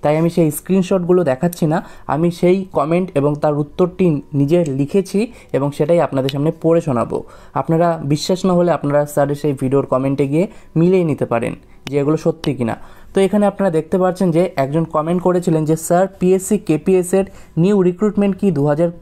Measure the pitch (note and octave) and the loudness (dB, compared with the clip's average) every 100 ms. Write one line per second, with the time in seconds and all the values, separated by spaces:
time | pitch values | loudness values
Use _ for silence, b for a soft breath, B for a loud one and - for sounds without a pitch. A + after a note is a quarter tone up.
0 | D3 D3+ E3 E3+ D#3+ D3 - F#3+ F3+ G3 | 0 0 0 2 0 -2 -2 0 2 -2
1 | F3 F3+ F3 B2+ F3 F3 D#3+ D#3+ B B | 2 2 2 0 -2 -2 -2 -2 B B
2 | B C3+ E3+ E3+ F3 F#3+ F#3 - D3 E3+ | B 0 0 0 2 2 0 -4 0 0
3 | F#3 D3 C#3 D3 D3+ D3 D3 - F3+ F3 | 0 0 0 0 -2 -2 -4 -2 -2 2
4 | F#3+ C#3+ - C#3 C#3 F3 E3 C3+ C#3 G3+ | 0 0 -2 -2 2 2 0 -2 -2 -2
5 | F#3 G3 A#3 B B C3+ C#3 C#3+ D3+ E3+ | 0 -2 -4 B B -4 -4 -2 0 2
6 | C#3+ C3+ C3+ C#3 D3 D#3+ D#3+ E3 E3 A#2+ | 2 -2 -2 -2 -2 -2 0 2 0 -2
7 | A2 - - B B - C3+ E3 E3+ E3 | -2 -6 -8 B B -6 -2 0 2 0
8 | C#3+ D3 - F#3 F#3+ F3 F3 D3+ C#3+ C#3+ | -2 -4 -2 -2 2 2 2 0 0 0
9 | D3 - C#3+ C#3+ D3+ C3+ C3 C#3 C3+ C3 | 0 0 0 0 -2 -2 0 0 0 -2
10 | C3+ C#3 C#3+ D3 G#3 B B - E3+ F#3 | -2 -2 0 0 -2 B B 0 2 2
11 | E3+ C3+ A#2+ A#2 A2+ - b b - C#3 | 2 -2 -2 -2 -4 -8 b b -6 -2
12 | C#3+ D#3 E3+ D#3+ - B2+ A#2 G#2+ B B | 0 0 -2 -2 -4 -4 -4 -6 B B
13 | B - G3 G#3 G3+ G3 G3 D#3+ D#3+ F#3+ | B 0 2 2 0 0 0 0 -2 0
14 | F#3 F3+ F#3+ D#3+ F#3 - C3+ D3+ D#3+ D#3 | 0 0 0 2 0 0 -2 -2 -2 -2
15 | D#3 F3+ F3+ F3+ F3 D#3+ D3+ D#3+ - F3 | -2 0 0 0 0 0 0 -2 0 0
16 | F#3+ F#3+ F3+ F#3 F#3 G#3 G#3 D#3 D#3 F#3 | 0 0 2 2 2 -2 0 -2 2 2
17 | F3 F#3+ F#3+ B B - F3 G#3 F3+ F3+ | 2 0 0 B B 0 2 4 2 2
18 | G#3+ G3+ G3+ F#3+ G3+ D3+ C#3+ D3 E3+ E3+ | 0 2 0 0 0 2 0 2 0 -2